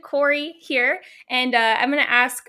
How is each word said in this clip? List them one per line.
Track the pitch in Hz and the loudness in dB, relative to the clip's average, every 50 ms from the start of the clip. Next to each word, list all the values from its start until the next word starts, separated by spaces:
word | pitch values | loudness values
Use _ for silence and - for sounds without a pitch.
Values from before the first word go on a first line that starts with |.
| - | -8
Corey, | - 302 277 285 285 294 294 294 320 330 _ | -4 -2 0 2 2 0 0 -4 -8 -12 _
here. | - - 285 247 240 269 339 370 - - - - - | -8 -4 -2 0 0 0 -2 -4 -8 -18 -20 -20 -10
And, | - 262 247 254 254 240 | -6 -4 -2 0 0 2
uh, | 233 226 220 220 - | 2 2 2 2 0
I'm | 247 269 | 0 0
gonna | 285 294 - | 0 0 0
ask, | - 240 247 247 262 - - - | 2 2 2 2 0 -2 -8 -16